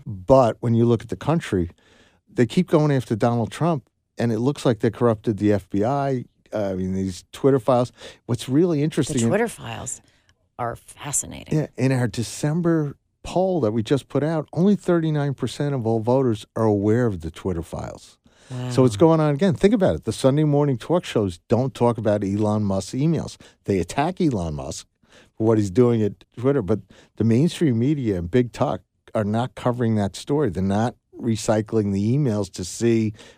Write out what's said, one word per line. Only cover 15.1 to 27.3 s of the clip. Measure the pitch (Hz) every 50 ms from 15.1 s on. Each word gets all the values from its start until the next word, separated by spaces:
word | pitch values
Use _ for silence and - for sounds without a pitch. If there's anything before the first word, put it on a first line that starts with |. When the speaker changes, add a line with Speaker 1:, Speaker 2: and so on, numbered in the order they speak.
| 151 147 143 143 135
Speaker 1:
percent | - - 120 - - 147 143 139
of | 131 110
all | 110 113 113
voters | 107 113 123 135 135 123 110 110 - - _
are | 113 110
aware | 113 104 101 98 107 107 120 127
of | 117 98 87
the | 80 82
Twitter | - - - 98 90 82
files. | 80 - - 73 - - - - - - - _ _ _ _ _ _ - 131 127 123 123
So | 123 123
Speaker 2:
Wow. | 131
Speaker 1:
it's | 127 107
going | 101 170 160 165 160
on | 156 151 147
again. | - 196 202 139
Think | - - 202 220
about | 220 185 135 82
it. | - -
The | - 110
Sunday | - - 131 131 151 156
morning | 151 143 143 147 147 135 113
talk | - - 151 180 -
shows | - - 123 104 95 85 - _ _
don't | 120 110 131 135 -
talk | - 123 120 117 113
about | 110 110 104 101 101
Elon | 95 98 104 107 104 104 107 107
Musk's | 101 98 95 92 - -
emails. | 131 143 165 165 123 90 - - - - - _ _ _
They | - 101 95
attack | 87 - - - 147 - - -
Elon | 185 156 127 101 85 82 76
Musk | 71 67 73 - - - _ _ _ _ _ _ - - _ _
for | - 110
what | 110 113 107
he's | 104 98
doing | 90 110 123 120 120 113
at | 107 101 98 - _ _ _ -
Twitter, | 117 160 147 143
but | 101 85 110 98 - _ - - - _ _ -
the | 113
mainstream | 113